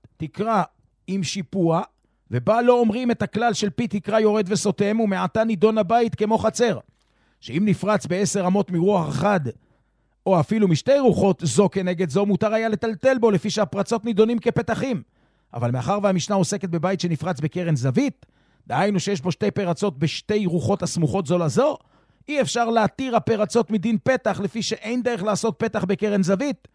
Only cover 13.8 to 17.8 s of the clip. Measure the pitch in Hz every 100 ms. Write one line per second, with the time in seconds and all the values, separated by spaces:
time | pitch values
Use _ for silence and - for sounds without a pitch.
13.8 | 196 226 220 196 220 233 240 - 233 220
14.8 | 262 202 - _ _ _ _ 120 117 127
15.8 | 117 202 202 185 - 202 180 208 190 165
16.8 | 175 196 180 156 165 147 147 180 170 147